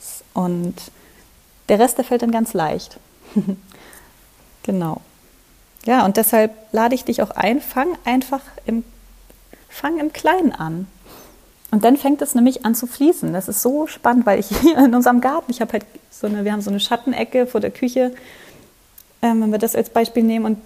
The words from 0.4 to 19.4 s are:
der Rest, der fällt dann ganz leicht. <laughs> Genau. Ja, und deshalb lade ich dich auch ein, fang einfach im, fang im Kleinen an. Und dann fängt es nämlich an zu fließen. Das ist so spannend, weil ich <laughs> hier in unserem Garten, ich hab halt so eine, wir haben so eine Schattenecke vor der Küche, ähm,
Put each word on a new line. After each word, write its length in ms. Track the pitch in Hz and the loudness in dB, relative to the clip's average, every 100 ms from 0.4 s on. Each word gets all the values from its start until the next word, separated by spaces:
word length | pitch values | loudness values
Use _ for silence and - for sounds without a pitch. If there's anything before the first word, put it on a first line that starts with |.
| 180 175 175 - - - - - - _ _ _ - | -4 -2 -4 -8 -16 -20 -20 -20 -20 _ _ _ 0
der 100 | 208 | 4
Rest, 200 | 240 - | 4 2
der 60 | |
fällt 180 | 254 240 | -2 0
dann 100 | 233 | 0
ganz 200 | 226 226 | 0 -2
leicht. 460 | 185 156 - - - _ _ - | -2 -2 -4 -10 -20 _ _ -6
<laughs> 220 | 208 170 190 - - - - - _ _ _ _ _ | -4 -2 -6 -10 -20 -20 -20 -20 _ _ _ _ _
Genau. 360 | - 196 165 156 - _ _ _ _ _ _ - - | -4 -4 -2 -6 -12 _ _ _ _ _ _ -10 0
Ja, 180 | 254 | 2
und 120 | 196 202 | 4 2
deshalb 360 | 220 226 220 220 - | 2 2 2 -2 -6
lade 240 | 214 233 | 0 0
ich 80 | 254 | 0
dich 160 | - 233 | -4 -4
auch 120 | 202 | -2
ein, 280 | - 185 254 | -2 0 0
fang 280 | - - 302 349 | -4 -4 -4 -4
einfach 380 | - 254 262 269 - - | -2 -2 -2 -6 -10 -16
im, 200 | - 226 233 - - - - _ _ - _ | -6 -6 -6 -16 -20 -20 -20 _ _ -20 _
fang 300 | - 277 330 | -8 -6 -4
im 140 | 302 | -4
Kleinen 400 | - 311 370 320 | -2 0 2 0
an. 340 | - 160 165 190 - - - - - _ _ - | 0 -6 -6 -8 -14 -20 -20 -20 -20 _ _ -2
Und 120 | 214 | 2
dann 120 | 226 277 | 4 4
fängt 240 | 269 285 | 2 0
es 140 | 277 | 0
nämlich 320 | 247 240 262 220 | 2 2 2 -2
an 80 | 226 | -2
zu 100 | 247 | -4
fließen. 460 | - 285 349 165 | 0 2 2 -2
Das 160 | 170 190 | -4 -6
ist 140 | 208 | -2
so 240 | 240 285 311 | -2 -2 -4
spannend, 380 | - - 247 | -2 2 2
weil 140 | 233 196 | 4 2
ich 80 | 208 | 0
<laughs> 140 | 196 | 2
hier 180 | 285 320 | 4 6
in 160 | 269 | 6
unserem 260 | 240 247 247 | 6 4 4
Garten, 300 | 254 311 330 | 2 -2 -4
ich 100 | 240 | -6
hab 120 | 226 | -4
halt 120 | 214 - - _ | -6 -8 -20 _
so 160 | - 208 | -8 -6
eine, 160 | 208 | -4
wir 80 | 202 | -4
haben 80 | 208 | -4
so 100 | 202 | -4
eine 80 | 202 | -4
Schattenecke 680 | - 240 - 240 240 254 247 | -2 -2 -2 -4 -2 0 0
vor 140 | 226 | -2
der 100 | 214 | -4
Küche, 420 | 208 247 254 254 247 - - - - - _ _ - _ - | -4 -2 0 -2 -2 -18 -20 -20 -20 -20 _ _ -20 _ -4
ähm, 180 | 233 226 | 0 2